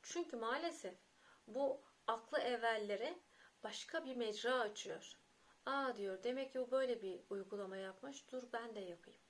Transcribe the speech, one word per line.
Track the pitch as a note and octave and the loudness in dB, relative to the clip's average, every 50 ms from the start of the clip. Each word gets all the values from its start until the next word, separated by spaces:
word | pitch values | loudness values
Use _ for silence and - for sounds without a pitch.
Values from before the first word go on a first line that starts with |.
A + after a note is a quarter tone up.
Çünkü | - - - E4+ E4+ D4+ - | -8 -2 -2 -2 0 0 -2
maalesef | A#3 A3+ A3+ B3 D4 E4+ E4+ D#4 - - F#3 F3+ - - - - - - - - - _ | -2 0 0 0 2 0 -2 -4 -4 -8 -10 -10 -10 -20 -20 -20 -20 -20 -20 -20 -20 _
bu | - G#3+ B3+ C#4+ C#4 C4 - - - - - - | -4 0 2 4 4 2 0 -4 -18 -20 -6 0
aklı | - A3+ A#3 - - D4+ C#4+ | 2 2 2 0 2 2 4
evvellere | - B3+ B3 A#3 A3+ A#3 A3+ A3 G#3 G3+ G3+ - A#3 D4+ F4 - - - - - - - - - - | 4 4 2 4 4 4 4 4 4 2 2 2 2 -2 -2 -6 -12 -20 -20 -20 -20 -20 -20 -8 -8
başka | A3 G#3+ - - - - D#4+ B3+ | -6 -6 -6 -8 -2 -2 -2 -2
bir | C4 C4 | 0 -2
mecra | B3 A#3+ G#3+ G#3 G#3+ - B3 C4 B3+ | 0 0 0 0 0 2 2 4 4
açıyor. | A#3 G3+ G#3 - - - - - - - - - - - - - - - - - - | 2 0 -2 -4 -6 -6 -6 -8 -8 -14 -18 -20 -20 -20 -20 -20 -20 -20 -20 -8 -2
"Aa," | B3+ C4+ C#4 C4+ C4 A#3 | 0 2 2 2 0 0
diyor, | G3+ G3+ G3 F#3+ F#3 | 0 -2 -2 -2 0
"demek | F#3+ A#3+ B3+ C4 C4+ C4 | 0 0 0 0 -2 -2
ki | - C4 | 0 -2
o | B3+ A#3+ | 0 4
böyle | B3+ C4 C4+ B3 A#3+ - | 4 4 6 4 2 0
bir | G3 F#3+ F3+ F3 - - | 0 -4 -4 -6 -6 -6
uygulama | G3+ G3 F#3+ F#3+ G#3 G3+ G3 F#3+ F#3+ | -4 -4 -4 -4 -4 -6 -4 -4 -4
yapmış, | F#3+ F#3+ F#3+ F#3+ - - C#4 C#4 - - - | -6 -6 -6 -8 -8 -10 -10 -10 -10 -12 -6
dur | - B3+ B3 A#3+ | -6 -6 -6 -4
ben | - A#3 A#3 A#3 A3 | -4 -4 -4 -4 -6
de | G#3 | -6
yapayım." | F#3+ F3+ E3+ E3+ - - - - - | -6 -6 -8 -10 -12 -20 -20 -20 -20